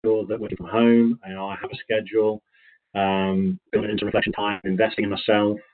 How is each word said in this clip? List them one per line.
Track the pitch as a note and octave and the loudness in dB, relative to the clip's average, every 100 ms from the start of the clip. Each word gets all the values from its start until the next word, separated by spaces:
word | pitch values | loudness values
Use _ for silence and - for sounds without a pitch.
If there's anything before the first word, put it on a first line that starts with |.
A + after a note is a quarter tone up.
sure | A2 A2 F#2+ | 0 0 -2
that | A2 | -6
we're | G#2 F#2 | -6 -8
from | F2 | -4
home | G#2+ A#2 A#2 A#2 A#2 | 2 6 6 4 0
and | F#2+ F#2+ | -6 -10
I | G2 F#2+ | -8 -8
have | F#2+ | -10
a | - | -12
schedule, | - A2 G2+ A2 G#2+ G#2+ _ _ _ _ _ G2+ | -4 -4 0 0 0 -2 _ _ _ _ _ -2
um, | G2 F#3+ F#2+ F#2+ F#2+ F#3 _ | 0 2 0 0 0 -4 _
building | G#3+ G#2+ | -2 -2
into | - | -4
reflection | G#2 G#2+ A2 | 0 0 0
time, | - G#2 G2 | -2 -4 -4
investing | F#2 F#2+ A2 - | -4 0 0 0
in | G#2 | -4
myself. | F#2+ - G#2 G#2 G#2 - | -2 2 2 2 -2 -10